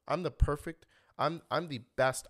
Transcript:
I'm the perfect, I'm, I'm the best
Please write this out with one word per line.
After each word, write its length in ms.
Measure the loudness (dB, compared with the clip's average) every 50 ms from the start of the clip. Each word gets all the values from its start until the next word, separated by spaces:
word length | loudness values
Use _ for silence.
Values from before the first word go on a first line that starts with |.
| _ -2
I'm 160 | -2 -2 -2
the 80 | -4
perfect, 540 | 2 2 2 2 2 -2 -6 -10 -14 -14 _ _ _ _ _ _ _ -2
I'm, 240 | 0 0 0 -4 -4 _
I'm 160 | -2 -2 -2 -4
the 120 | -8 -10 -10 -8 _ 2
best 300 | 2 2 2 0 -6 -8